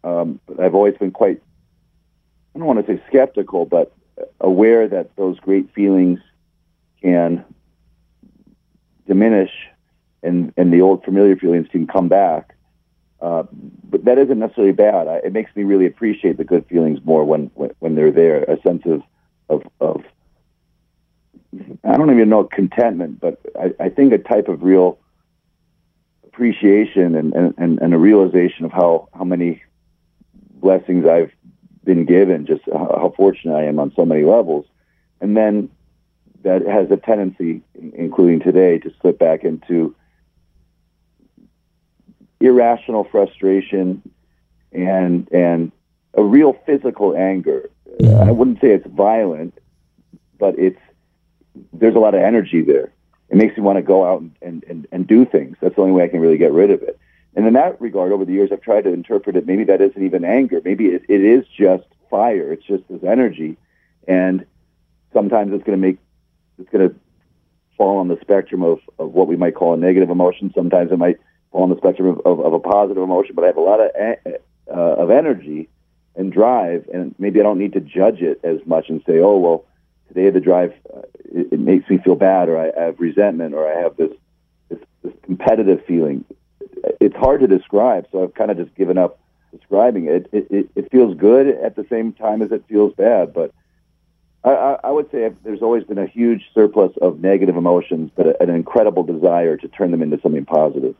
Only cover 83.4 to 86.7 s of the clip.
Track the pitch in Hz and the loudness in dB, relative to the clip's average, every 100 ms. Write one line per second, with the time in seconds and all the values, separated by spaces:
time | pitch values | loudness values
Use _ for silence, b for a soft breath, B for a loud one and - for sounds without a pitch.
83.4 | 82 76 78 85 85 82 80 - _ _ | -8 -4 -4 -2 -4 -4 -6 -6 _ _
84.4 | _ _ _ - _ _ 87 - - 90 | _ _ _ -20 _ _ -16 -16 -12 -4
85.4 | - 113 101 90 - 85 78 69 - - | 0 2 2 0 0 -2 -2 -6 -12 -20
86.4 | _ _ - | _ _ -20